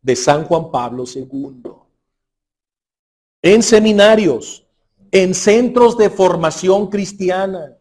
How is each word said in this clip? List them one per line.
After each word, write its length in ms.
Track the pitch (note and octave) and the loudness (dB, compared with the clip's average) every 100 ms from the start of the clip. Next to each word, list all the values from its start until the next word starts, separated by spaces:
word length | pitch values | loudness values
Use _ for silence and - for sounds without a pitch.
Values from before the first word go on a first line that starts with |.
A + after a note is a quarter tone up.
De 160 | - B2 | -2 -2
San 280 | - D3 | 0 -2
Juan 260 | D#3+ E3 D#3 | 0 -4 -4
Pablo 340 | C3 A#2+ B2 | -6 -6 -8
segundo. 800 | B2 C3+ C3 C3+ C#3 B2+ A#2 - _ _ _ _ _ _ _ _ _ _ _ _ _ _ _ _ | -12 -12 -12 -12 -14 -16 -20 -20 _ _ _ _ _ _ _ _ _ _ _ _ _ _ _ _
En 200 | E3 G#3+ | 2 2
seminarios, 1040 | A3+ G#3+ G#3+ G#3 G#3 A3 G3 A#2+ - - _ _ _ _ _ | 4 2 4 4 4 4 2 -2 -6 -20 _ _ _ _ _
en 240 | F#3+ F#3 | 0 0
centros 640 | F#3 - G#3+ B3 A#3+ A#3+ - | 0 2 2 2 2 2 4
de 100 | G#3 | 0
formación 800 | - F#3 E3 E3 D#3 F#3 G3 G#3 | 2 0 2 -2 -4 0 0 0
cristiana 880 | G#3 F#3+ - F#3 F#3 G3 F#3+ D3 _ | -6 -8 -6 -4 -4 -4 -8 -14 _